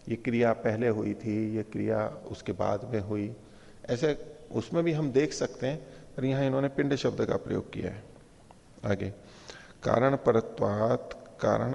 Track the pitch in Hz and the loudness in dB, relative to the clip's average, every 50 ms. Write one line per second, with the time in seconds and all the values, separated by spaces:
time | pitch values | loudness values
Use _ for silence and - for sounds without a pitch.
0 | - 120 117 - - 131 117 117 120 117 110 - - 117 107 110 123 117 107 107 | -8 -6 -6 -4 -2 0 2 4 4 4 2 2 0 0 0 2 2 2 2 0
1 | 107 104 101 - - 110 107 110 110 107 110 110 104 - - 110 104 107 110 107 | 0 -2 -4 -4 -2 -2 0 0 0 -2 -2 -4 -4 -4 -4 -2 -2 0 0 0
2 | 107 113 - - - - 104 - - 104 95 98 98 101 107 98 113 113 120 104 | 0 -2 -4 -8 -12 -12 -12 -8 -6 -6 -2 0 0 0 0 -2 -2 -2 -4 -2
3 | 92 110 104 104 104 113 117 - - - - - - - - - - - 123 113 | -2 -2 -4 -4 -4 -4 -8 -12 -16 -20 -20 -20 -20 -20 -20 -12 -6 -4 -2 0
4 | 160 151 143 - - - - - - - - 117 - - 170 170 170 170 156 151 | 2 0 0 -2 -6 -12 -16 -18 -12 -6 -4 -4 -4 0 0 0 2 2 2 0
5 | 156 135 113 135 151 143 - - 139 - - - 131 131 151 - - - - - | 0 2 4 4 2 2 0 -2 -4 -4 -4 -4 -4 -4 -4 -4 -8 -14 -18 -20
6 | - - - 143 127 135 131 139 139 135 131 135 139 135 - - 143 139 143 131 | -20 -14 -6 -2 -2 0 2 2 2 2 2 2 0 0 0 0 0 2 2 2
7 | - 120 101 110 110 - - 98 - - 98 98 - - - - 95 90 95 104 | 0 0 0 0 0 0 0 -2 -2 -2 -2 -2 -4 -4 -6 -6 -4 -4 -6 -8
8 | - - - - - - - - - - - - - - - - - 104 101 95 | -12 -18 -20 -20 -20 -20 -20 -20 -20 -20 -20 -20 -20 -20 -14 -6 -2 -2 0 0
9 | 101 95 - - - - - - - - - - - - - - - - 107 117 | -2 -4 -6 -10 -16 -20 -20 -20 -18 -18 -18 -18 -20 -20 -14 -4 0 4 4 6
10 | 131 135 139 135 - 127 110 113 - - - - 107 104 104 107 110 117 127 123 | 6 4 4 4 4 6 6 6 4 0 -2 0 0 0 2 2 2 2 2 0
11 | - - - - - - - - 117 110 107 110 113 127 135 | -2 -6 -14 -14 -16 -18 -6 0 2 4 4 4 4 2 -2